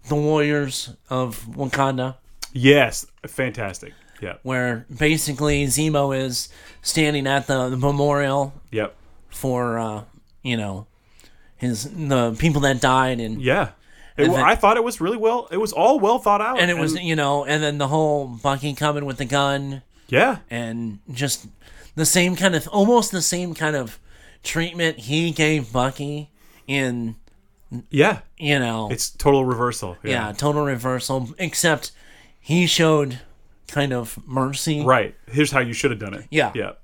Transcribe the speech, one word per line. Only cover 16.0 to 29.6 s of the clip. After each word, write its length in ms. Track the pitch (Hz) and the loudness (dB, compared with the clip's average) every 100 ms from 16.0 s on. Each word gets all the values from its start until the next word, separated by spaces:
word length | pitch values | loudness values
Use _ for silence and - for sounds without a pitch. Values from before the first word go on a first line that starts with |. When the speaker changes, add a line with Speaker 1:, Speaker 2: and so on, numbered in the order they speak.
| 202 240 | 4 2
Speaker 2:
thought 200 | 208 202 | 2 2
out. 180 | 214 254 | 2 2
Speaker 1:
and 120 | 175 | 2
it 60 | 170 | 2
was, 160 | 160 | 0
Speaker 2:
And 80 | 156 | -2
Speaker 1:
you 120 | 175 156 | 0 0
know, 260 | 143 143 | 2 0
and 180 | 139 151 | 0 0
then 160 | 151 147 | 0 0
the 100 | 135 | 0
whole 380 | 156 156 147 135 | 2 2 0 -4
Bucky 460 | 117 139 135 147 | -2 -2 0 -4
coming 300 | 131 151 147 | 0 0 0
with 120 | 143 127 | -4 -6
the 80 | |
gun. 560 | 127 143 139 139 139 135 _ _ - | -2 2 2 0 -4 -10 _ _ 0
Speaker 2:
Yeah. 300 | 127 247 214 - | 4 4 2 -8
Speaker 1:
And 500 | 117 117 117 113 101 - | -8 -6 -6 -6 -8 -12
just 360 | 120 139 - - - - - - | -4 -4 -4 -10 -20 -20 -20 -12
the 100 | - | -2
same 300 | 156 185 180 180 | 2 4 2 2
kind 180 | 190 | 0
of, 120 | 160 - | 0 -2
almost 420 | 208 202 240 202 | 2 4 4 2
the 100 | 185 | -2
same 320 | - 175 175 | -2 -2 -6
kind 220 | 156 156 | -4 -2
of 240 | 147 113 - - - - - | -2 -6 -12 -20 -20 -20 -14
treatment 560 | - 165 170 175 165 139 | -6 -4 -4 -2 -2 -2
he 320 | 113 156 170 | -4 -2 0
gave 420 | 156 156 156 113 | 2 2 2 0
Bucky 560 | 123 131 139 143 147 147 _ - _ - | 0 -2 -2 -8 -8 -12 _ -20 _ -4
in, 480 | 139 131 120 113 110 - _ _ _ - 123 - | -2 0 -2 -6 -10 -20 _ _ _ -14 -14 -4
Speaker 2:
Yeah. 300 | 139 185 208 - - | 2 2 2 -10 -6
Speaker 1:
you 220 | 151 143 | 0 0
know. 280 | 120 113 107 | 0 -2 -4
Speaker 2:
It's 200 | 110 - | -4 -6
total 340 | - 143 139 | 0 4 4
reversal. 540 | 127 117 | 2 0